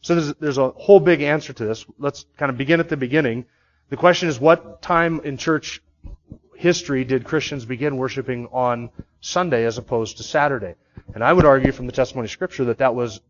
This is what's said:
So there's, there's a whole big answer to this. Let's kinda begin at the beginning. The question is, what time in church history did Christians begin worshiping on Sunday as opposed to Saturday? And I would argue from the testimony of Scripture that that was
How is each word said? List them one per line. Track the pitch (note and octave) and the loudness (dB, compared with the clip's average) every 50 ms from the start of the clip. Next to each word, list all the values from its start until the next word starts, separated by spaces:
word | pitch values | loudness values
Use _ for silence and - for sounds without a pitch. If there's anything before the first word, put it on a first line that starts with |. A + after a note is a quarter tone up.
So | _ - E3+ | _ 0 0
there's, | E3+ D#3+ C#3+ D3 | 0 0 -2 -4
there's | _ D#3 D3+ C3+ C3 | _ -4 -4 0 0
a | C3+ C3 | 0 0
whole | - - - - G3+ G3 | -2 -6 4 8 8 8
big | D#3+ F3 E3+ E3 | 8 6 2 2
answer | D3 C#3+ D3 D#3 C#3+ - C3 | 2 0 0 -2 -2 -8 -10
to | - A#2 | -8 -6
this. | G#2+ A2+ A2 - _ - _ | -6 -6 -6 -10 _ -18 _
Let's | C#3+ C#3+ C#3 - - _ _ | -6 -6 -6 -6 -16 _ _
kinda | _ D3 C#3 C3 | _ -4 -4 -2
begin | A#2+ C3+ C3+ E3 E3 | -4 0 2 2 2
at | E3 E3 | 2 0
the | D#3+ | -2
beginning. | D3 C3 B2 C3 D#3 D3+ B2+ A2+ A#2+ B2 _ _ _ _ _ _ _ _ _ | -4 -4 0 0 2 2 2 -2 -4 -8 _ _ _ _ _ _ _ _ _
The | C#3+ | -8
question | - - F3 F3 E3 - E3+ | 2 4 4 4 4 0 -2
is, | D3 A#2 | -2 2
what | B2 D#3 E3 F3 - - - - - | 4 4 4 4 2 -12 -20 -18 -4
time | - F3+ E3 E3 E3+ E3 D#3 - | 0 2 2 2 2 -2 -4 -6
in | D3+ C#3 | -8 -10
church | B2+ - - D#3+ D3+ - - - - _ _ _ _ _ - - - _ _ - - _ _ _ | -6 -2 0 0 0 -2 -6 -14 -14 _ _ _ _ _ -18 -18 -18 _ _ -20 -20 _ _ _
history | - - F3 F3 E3+ - - C#3+ C3 C3 | -2 0 0 0 0 -2 -4 -2 -2 -2
did | B2 C3 C3 A#2+ | 0 -2 -2 -2
Christians | - - D#3 C3+ - D3 C#3+ A#2+ | -2 -4 -2 -2 -4 -8 -10 -8
begin | A2+ C3 A#2 C3+ D3+ C#3 | -8 -8 -4 -4 -4 -2
worshiping | C3 C3 C3 - C3+ B2 - B2+ A#2+ A#2+ A#2 | -2 -4 -4 -4 -6 -6 -6 -6 -6 -8 -8
on | - B2+ B2+ B2 A#2+ A#2 A#2 A#2 _ _ - _ _ _ | -4 -2 0 0 0 -2 -6 -12 _ _ -20 _ _ _
Sunday | - - - F3+ F3+ F3 C#3 A#2 A2+ | -14 -4 -2 -2 -2 0 0 0 0
as | A#2 A2 B2 | 0 -2 -4
opposed | A#2+ - B2+ A#2 A2+ G#2 - | -8 -4 -4 -4 -4 -4 -8
to | - - | -14 -16
Saturday? | - - D#3 C#3+ D3 C#3 B2 G2+ F#2 E2+ _ _ _ _ - - - - | -4 -2 0 0 0 0 -4 -6 -10 -14 _ _ _ _ -20 -20 -18 -8
And | G#2+ A2+ | -2 2
I | B2+ E3 | 2 4
would | F#3 D#3+ | 6 8
argue | D3+ C#3 C3+ C3 C3+ | 6 6 6 4 0
from | C3+ - B2+ | -2 -2 -8
the | B2 A#2+ | -8 -2
testimony | - C3 B2 - C3+ A#2 | -2 -2 -2 -2 -8 -8
of | G#2 - | -8 -8
Scripture | - F#3 F3+ - - C3+ | -8 -8 -10 -4 -4 -2
that | A#2+ A#2 - | -2 0 2
that | C3+ C3 A#2+ | 0 0 0
was | B2 A#2+ A#2 G2+ G2+ _ _ | 0 -4 -6 -6 -12 _ _